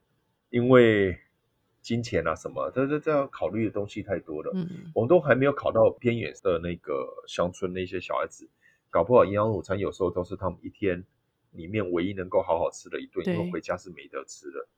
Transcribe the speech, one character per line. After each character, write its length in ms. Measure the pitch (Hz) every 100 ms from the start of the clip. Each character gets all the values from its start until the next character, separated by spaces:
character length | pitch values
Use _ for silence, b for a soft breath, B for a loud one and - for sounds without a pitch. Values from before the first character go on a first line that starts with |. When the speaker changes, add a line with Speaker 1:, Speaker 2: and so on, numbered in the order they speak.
| _ _ _ _ -
Speaker 1:
因 200 | 120 123
为 480 | 127 117 104 95 85 _ _ _ _ _ _
金 200 | - 117
钱 240 | 117 85 80
啊 80 |
什 160 | 78 -
么， 220 | 67 67
这， 160 | 127 139
这， 120 | 147
这 120 | 156
要 160 | 147 135
考 220 | - 175
虑 160 | 107 107
的 60 |
东 160 | 104 104
西 140 | 104
太 160 | 98 87
多 220 | - 78
了。 100 | -
Speaker 2:
嗯。 360 | 185 175 - 170
Speaker 1:
我 80 | -
们 60 | 123
都 100 | 180
还 160 | 147 123
没 100 | 139
有 60 |
考 180 | 139 -
到 200 | 113 107
偏 280 | - 117 117
远 160 | 76 -
的 180 | 98 82
那 160 | 87 85
个 280 | 78 67 64 - -
乡 240 | - 90
村， 220 | - 92
那 120 | 92 92
些 140 | 95
小 160 | - 67
孩 100 | 82
子， 240 | - - _ _ _ _
搞 140 | 87
不 100 | 101
好 120 | 120 90
营 80 |
养 180 | 101 107
午 100 | 95
餐 160 | - 98
有 140 | 85
时 100 | -
候 80 | 90
都 140 | 90
是 140 | 87 92
他 120 | 92
们 80 | 87
一 80 | 95
天 340 | - 98 90 95 _ _ _ _
里 160 | - 85
面 240 | 107 90
唯 140 | 87 95
一 80 |
能 160 | 98 90
够 120 | 95
好 160 | 87 82
好 140 | 76
吃 180 | - -
的 120 | 143
一 40 | 135
顿， 140 | 95 165
Speaker 2:
对。 100 | 170
Speaker 1:
因 80 |
为 80 | 175
回 80 | 170
家 160 | - 175
是 140 | 92
没 180 | 73 69
得 160 | 69
吃 260 | 67 - 73
的。 140 | 69 -